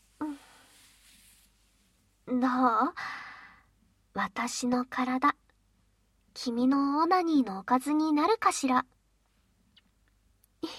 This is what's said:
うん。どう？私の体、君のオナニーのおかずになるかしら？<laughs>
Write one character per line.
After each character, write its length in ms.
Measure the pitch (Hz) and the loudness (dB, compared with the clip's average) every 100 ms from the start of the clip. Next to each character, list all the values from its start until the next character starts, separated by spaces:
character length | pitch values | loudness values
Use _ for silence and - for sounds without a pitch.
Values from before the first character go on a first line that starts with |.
| _ _ 302 277 - - - - - _ - - - _ _ _ _ _ _ _ _ _ - | _ _ -10 -10 -18 -20 -20 -20 -20 _ -20 -20 -20 _ _ _ _ _ _ _ _ _ -4
う 60 | 254 | 0
ん。 40 | |
ど 80 | 254 | 0
う？ 40 | 254 254 220 277 - - - - - - - _ _ _ _ _ 196 | 2 2 2 0 -2 -12 -12 -16 -20 -20 -20 _ _ _ _ _ -6
私 520 | 202 - 240 - 247 | -6 -4 -6 -4 -2
の 180 | 247 254 | -2 -2
体、 500 | - 254 254 285 - _ _ _ _ _ _ _ _ _ - | -4 -2 0 0 -2 _ _ _ _ _ _ _ _ _ -10
君 320 | 254 233 262 | -6 0 2
の 320 | 277 277 294 | 2 2 0
オ 80 | 330 | 2
ナ 160 | 370 | 2
ニ 200 | 339 302 | 4 2
ー 40 | 220 | 2
の 100 | 190 | -4
お 40 | |
か 160 | - 254 | 0 0
ず 140 | 285 | 2
に 200 | 302 311 | 0 2
な 140 | 294 330 | 2 2
る 100 | 453 | 2
か 140 | 392 | 0
し 160 | - 269 | 0 0
ら？ 180 | 254 - _ _ _ _ _ _ _ _ _ _ _ _ _ _ _ _ _ | 0 -2 _ _ _ _ _ _ _ _ _ _ _ _ _ _ _ _ _
<laughs> 60 | 320 | -14